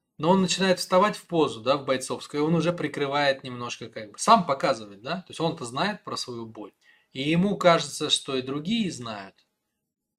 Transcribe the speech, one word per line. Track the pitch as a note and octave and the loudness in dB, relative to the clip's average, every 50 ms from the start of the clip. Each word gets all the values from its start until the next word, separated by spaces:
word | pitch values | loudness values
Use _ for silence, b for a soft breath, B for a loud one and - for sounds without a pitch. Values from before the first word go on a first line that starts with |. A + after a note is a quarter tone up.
| _ _ _ | _ _ _
Но | - D3 E3 | -2 2 4
он | F#3+ F#3+ | 4 4
начинает | F#3 F3 - F3+ F#3+ F#3+ F3+ - | 4 2 0 2 2 2 2 0
вставать | - - F#3 F#3 G3+ G#3 G#3 | 0 2 4 4 4 4 0
в | - - | -4 -8
позу, | - E3+ E3 D3 B2 A2+ A2+ | -2 2 2 2 2 0 -2
да, | A2 C3 C#3+ | 0 0 0
в | D3 C3+ | 2 0
бойцовскую, | C3+ C3 B2+ B2+ - B2+ A2 - - - C#3+ | -2 -2 -2 -2 -4 -6 -8 -8 -6 -4 -2
и | D3+ | 0
он | D#3+ E3+ | 2 2
уже | D#3+ D3+ F3 E3+ | 2 2 0 0
прикрывает | E3+ D3+ C#3+ - C#3+ C#3+ C3+ C#3+ D3 C#3+ C#3 C3+ C3+ - | -2 -4 -4 -4 -4 -2 0 0 2 2 2 0 0 -4
немножко, | B2+ B2 B2 A#2+ A#2+ - - A#2+ | -10 -10 -8 -8 -8 -10 -10 -12
как | A2 - - A2 G#2 | -12 -12 -14 -14 -14
бы, | - | -12
сам | - - G#3 A3+ E3+ E3+ | 0 4 6 6 6 6
показывает, | D3 C3+ - - D#3 C3+ A2+ G#2+ G2+ G2+ G2 | 2 -2 0 0 0 0 0 -6 -14 -18 -12
да, | A2 C#3 E3+ | -10 -8 -8
то | F#3+ - - | -8 -10 -10
есть | A#2 - | -6 -4
он-то | D#3+ E3 E3 - C3 | -2 -2 -2 -4 -8
знает | A#2 A#2+ C#3 F3 G#3 G#3 - _ | -6 -4 -2 -2 -2 -4 -6 _
про | F3+ B2+ | -8 -8
свою | A#2 - C3 A#2+ A#2 A2+ | -8 -8 -8 -10 -10 -12
боль. | A2+ A2 G#2+ G#2 - _ b b b b b b b - | -12 -14 -16 -16 -16 _ b b b b b b b -8
И | C3 C3+ D3 | -4 0 2
ему | E3 E3+ F#3 G#3 F#3+ | 2 4 2 2 2
кажется, | - - F3 E3 - - - - - D3+ C3+ | 4 6 6 6 6 2 -2 -6 -6 -2 0
что | - - - - C3+ | 0 -2 -2 -2 -4
и | C3 | -2
другие | B2 B2+ C3+ D3 D3+ F3+ A#3 A#3 G#3 E3+ | -2 -2 -4 -4 -2 -2 -2 0 0 -2
знают, | B2+ A#2+ A#2+ A#2 G#2+ G2+ G2 F#2+ - _ _ _ _ _ _ _ _ _ _ _ _ _ _ _ _ | -4 -6 -8 -10 -10 -10 -12 -14 -18 _ _ _ _ _ _ _ _ _ _ _ _ _ _ _ _